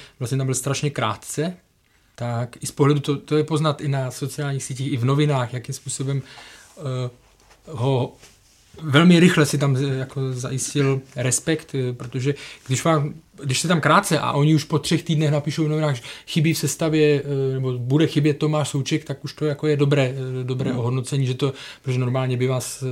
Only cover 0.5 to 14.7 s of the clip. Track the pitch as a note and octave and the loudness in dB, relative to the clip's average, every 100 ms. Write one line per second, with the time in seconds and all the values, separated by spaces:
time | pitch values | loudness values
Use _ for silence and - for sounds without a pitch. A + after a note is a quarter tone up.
0.5 | B2+ - C3+ D3 C#3+ A2+ G#2+ - - D#3+ | -2 -2 -2 -2 -2 -2 -2 -6 -6 -6
1.5 | F3+ _ _ _ _ _ - A#2+ A#2 A#2+ | -6 _ _ _ _ _ -10 -6 -4 -6
2.5 | - - - C#3 D3 C#3 C#3 - D3+ D3+ | -8 -10 2 4 4 0 -4 -2 0 0
3.5 | D#3 D#3 C#3+ D3 C#3 C3 B2 C#3 - D3 | 0 0 -2 -2 -2 -4 -6 -8 -6 -6
4.5 | C#3 - B2 C3 C3+ B2 C#3+ D3+ C3+ A#2+ | -6 -6 -6 -4 0 2 2 2 2 -2
5.5 | B2+ A2+ C3 - - C#3 C#3 C3+ - - | -6 -10 -10 -10 -8 -4 -4 -6 -16 -20
6.5 | - - - C#3+ B2+ B2 - _ _ _ | -20 -20 -12 -8 -6 -6 -10 _ _ _
7.5 | _ - D#3+ B2+ B2+ C3 - - _ _ | _ -14 -4 0 0 0 -6 -20 _ _
8.5 | _ _ - D#3+ C#3 F3 E3+ F3 F3 D3 | _ _ -12 2 6 8 8 8 6 2
9.5 | D3 C#3 C3 C#3 C3 C3 - C3 B2+ C3 | 2 0 0 0 -2 -6 -6 -6 -6 -6
10.5 | C3 - D3 C#3 C3+ - - B2 B2 - | -6 -4 0 0 0 -4 -4 -2 0 0
11.5 | D#3 - C#3 B2 B2 B2 C3 C3 C#3+ - | -2 -4 -4 -4 -6 -8 -4 -2 -4 -8
12.5 | - - B2+ E3 D#3+ C#3+ - - - C#3+ | -18 -6 -2 2 2 0 -6 -16 -10 -4
13.5 | C3 E3 F3 D3 E3 G3+ D#3 A#2+ C#3+ D3+ | -2 0 2 4 4 4 0 0 2 4
14.5 | D#3 - | 4 2